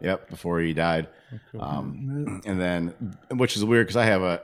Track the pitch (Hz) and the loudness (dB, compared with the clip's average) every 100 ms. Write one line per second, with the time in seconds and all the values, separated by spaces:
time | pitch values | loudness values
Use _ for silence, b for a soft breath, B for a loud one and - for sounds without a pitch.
0 | 90 92 - 82 87 85 82 82 82 82 | -2 -2 -6 -8 -2 0 0 2 2 2
1 | 80 b b 113 b - - 71 - 143 | -2 b b -18 b -10 -6 -6 -6 -8
2 | 135 143 147 95 104 92 90 87 85 - | -6 -6 -6 -8 -4 -2 0 0 -2 -6
3 | 104 - - 127 127 104 107 117 101 117 | -10 -10 -8 0 2 2 4 4 4 2
4 | 113 95 90 85 | 4 4 2 -2